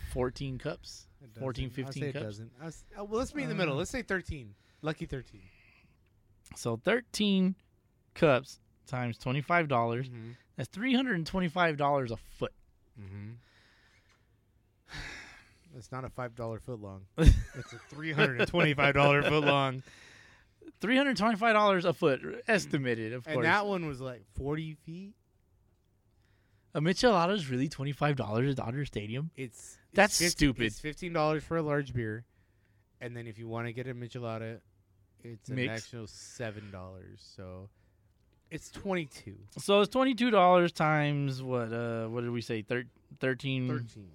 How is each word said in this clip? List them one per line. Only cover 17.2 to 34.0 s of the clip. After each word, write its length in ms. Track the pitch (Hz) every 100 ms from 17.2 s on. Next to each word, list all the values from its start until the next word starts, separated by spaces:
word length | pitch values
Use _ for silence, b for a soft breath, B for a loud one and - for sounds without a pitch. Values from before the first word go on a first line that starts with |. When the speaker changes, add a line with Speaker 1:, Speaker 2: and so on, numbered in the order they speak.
| 160 - - 135 -
Speaker 2:
a 60 | 120 -
three 200 | 143 160
hundred 280 | 147 147 123
and 80 | -
twenty-five 460 | 175 156 143 139
dollar 280 | 139 143 143
foot 220 | 143 151
long. 380 | 143 143 135 131 - B B B B B B _ - -
Speaker 1:
Three 160 | 190 262
hundred 200 | 285 220
twenty-five 360 | 214 214 233
dollars 300 | 214 208 190
a 80 | 170
foot, 280 | - 165 131 156 240 233
estimated, 640 | 208 143 147 127 113 110
of 140 | 123 139
Speaker 2:
And 80 |
Speaker 1:
course. 100 | 151 156
Speaker 2:
that 200 | 196 208
one 200 | 190 160
was, 140 | 131
like, 220 | 131 120 95 -
forty 380 | 135 156 160 151 -
feet. 280 | 170 196 - _ _ _ _ _ _ _ _ _ _ _ _ _ _ _
Speaker 1:
A 60 | 160
michelada 540 | 156 190 247 190 170
is 140 | 208 139
really 180 | 127 147
twenty-five 480 | - 139 139 147 139
dollars 340 | 110 110 135
at 60 | 135
Dodger 300 | 113 131 139
Stadium? 440 | - 104 123 160 -
Speaker 2:
It's, 180 | 131 -
it's 200 | - - _
Speaker 1:
That's 240 | 196 202 -
Speaker 2:
fifty, 120 | 170
Speaker 1:
stupid. 320 | - 147 113 113
Speaker 2:
it's 140 | 104
fifteen 320 | 151 147 180
dollars 320 | 170 151 156
for 140 | - 165
a 40 |
large 300 | 151 147 135
beer, 320 | 123 110 110 120 _ _ _ _ _ _ -
and 160 | 123 120
then 100 | 117
if 120 | 107
you 80 | 113
wanna 260 | 113 117
get 140 | 113 127
a 80 |
michelada, 640 | 120